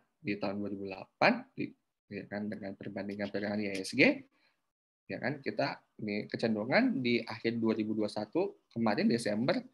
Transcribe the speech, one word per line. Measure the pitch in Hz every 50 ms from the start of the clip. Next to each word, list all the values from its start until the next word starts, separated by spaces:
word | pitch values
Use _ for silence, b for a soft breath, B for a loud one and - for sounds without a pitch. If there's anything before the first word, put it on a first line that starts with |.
| _ _ _ _
di | - 104 101 101
tahun | 104 101 98 104
dua | 104 98
ribu | 101 98 98
delapan, | 98 95 95 - - _ _ 143 190 254 - - - _
di, | - - - - _ _ _ _ _ _
ya | _ 101 98 85 -
kan, | 101 104 104
dengan | 104 104 - 101 98 98
perbandingan | - - - 98 101 98 101 98 101 101 95
perdagangan | - 101 104 101 104 107
I | 104 98 98
H | 95
S | 95 - - 123
G, | 156 254 294 - - - _ _ _ _ _ _ _ _ _ _ _ _ _ _ _ -
ya | 95 -
kan, | - 120 147 143
kita | - - - - 135 151 - - - _ _ -
ini | - 107 104 104 - -
kecenderungan | - - - 113 110 107 107 123 151 208 254 262 208 139
di | 127 120 120 113
akhir | - - 110 113 - 117 120 117
dua | 113 110 107
ribu | 107 107 107 107 107
dua | 104
satu | 104 - 107 107 - - 160 190 196 - - _ _
kemarin | _ 117 117 110 104 131 196 226
Desember, | 120 113 - 107 104 107 120 143 196 247 - -